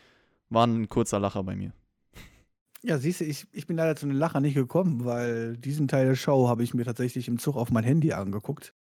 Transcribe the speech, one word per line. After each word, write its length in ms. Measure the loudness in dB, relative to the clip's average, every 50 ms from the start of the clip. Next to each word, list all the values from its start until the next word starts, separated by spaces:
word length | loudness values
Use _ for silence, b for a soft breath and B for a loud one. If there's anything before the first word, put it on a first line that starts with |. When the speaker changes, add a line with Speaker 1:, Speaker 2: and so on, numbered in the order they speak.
| b b b b b b b b b b
Speaker 1:
war 160 | 2 4 4
ein 220 | 4 4 0 -2 0
kurzer 300 | 0 0 0 2 2 0
Lacher 220 | 0 0 -2 -2 -4
bei 140 | -4 -6
mir. 160 | -6 -8 -10 -12 _ _ _ _ _ _ _ B B B B B B B B _ _ _ _ -20 -8 -4
Speaker 2:
Ja, 140 | -2 -2 0
siehst 220 | 0 -2 -2 -2
du, 40 | -4
ich, 220 | -6 -6 -8 -10 -14 -14
ich 140 | -12 -8
bin 100 | -4 -2
leider 200 | 0 2 0 0
zu 100 | 0 -2
den 80 | -2 0
Lacher 260 | 0 0 0 2 2
nicht 140 | 0 2 2
gekommen, 500 | 0 0 2 2 2 2 2 0 -2 -2
weil 520 | -2 -2 -2 -2 -2 -2 -4 -4 -6 -6
diesen 320 | -8 -6 -6 -2 -2 0 2
Teil 180 | 2 4 4
der 80 | 4 2
Show 340 | 2 2 2 4 4 6 4
habe 140 | 4 2 0
ich 120 | -2 -2
mir 100 | -2 -4
tatsächlich 420 | -4 -4 -2 -2 -2 -2 -4 -4
im 120 | -4 -4 -2
Zug 180 | -2 -2 -2
auf 160 | -2 0 0 2
mein 100 | 2 2
Handy 300 | 4 4 4 4 2 0
angeguckt. 600 | -2 -4 -4 -6 -6 -6 -8 -8 -8 -10 -20 _ _ _ _